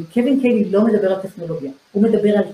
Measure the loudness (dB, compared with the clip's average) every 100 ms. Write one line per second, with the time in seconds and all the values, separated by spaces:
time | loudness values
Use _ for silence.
0 | -4 -2 0 2 2 2 2 2 2 2
1 | 0 -2 -6 -12 -10 -8 -10 -14 _ 0
2 | 2 2 2 0 -2